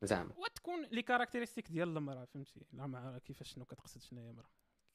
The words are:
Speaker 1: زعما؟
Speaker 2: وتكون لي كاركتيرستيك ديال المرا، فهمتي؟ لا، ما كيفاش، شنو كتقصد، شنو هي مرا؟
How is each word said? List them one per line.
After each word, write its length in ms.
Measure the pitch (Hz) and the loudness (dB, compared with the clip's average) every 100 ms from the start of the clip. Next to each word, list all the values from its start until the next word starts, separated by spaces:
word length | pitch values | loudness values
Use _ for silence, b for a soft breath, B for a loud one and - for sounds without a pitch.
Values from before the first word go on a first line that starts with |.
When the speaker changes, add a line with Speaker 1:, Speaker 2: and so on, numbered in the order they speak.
Speaker 1:
زعما؟ 340 | 101 95 90 349 | 4 6 4 -2
Speaker 2:
وتكون 500 | 415 - - 349 254 | -2 -2 -2 -2 0
لي 160 | 226 | 2
كاركتيرستيك 720 | 233 247 240 247 240 - - | 6 6 6 0 0 -2 0
ديال 260 | 165 175 156 | 2 2 2
المرا، 280 | 143 127 123 | 0 -4 -8
فهمتي؟ 400 | 143 135 131 131 | -10 -10 -14 -14
لا، 160 | 123 139 | -6 -4
ما 320 | 127 131 123 | -4 -6 -8
كيفاش، 340 | - 135 135 | -10 -10 -10
شنو 120 | - 123 | -10 -12
كتقصد، 360 | - - - | -14 -14 -16
شنو 200 | - 120 | -12 -12
هي 100 | 117 | -12
مرا؟ 180 | 117 117 _ _ _ _ | -14 -18 _ _ _ _